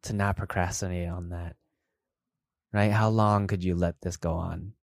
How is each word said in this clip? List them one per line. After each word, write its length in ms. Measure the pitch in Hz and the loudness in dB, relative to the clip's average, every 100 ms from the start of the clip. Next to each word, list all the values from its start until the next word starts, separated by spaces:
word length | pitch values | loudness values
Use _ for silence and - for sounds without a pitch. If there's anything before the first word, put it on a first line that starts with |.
to 100 | - | -6
not 240 | 104 101 98 | -2 -2 -2
procrastinate 720 | 95 - 90 - 95 90 87 | -4 -2 -2 -2 -4 -4 -4
on 220 | 87 87 | -6 -8
that, 260 | 87 85 - _ _ _ _ _ _ _ _ _ _ _ | -10 -10 -14 _ _ _ _ _ _ _ _ _ _ _
right? 180 | 104 104 | 2 4
How 160 | 107 110 | 4 4
long 380 | 110 107 104 101 | 4 4 4 2
could 180 | 98 | 0
you 100 | 90 | 0
let 280 | 87 85 - | 2 0 -2
this 160 | 90 85 | -8 -4
go 160 | 82 | -4
on 380 | 82 87 82 92 - | -2 -4 -8 -10 -14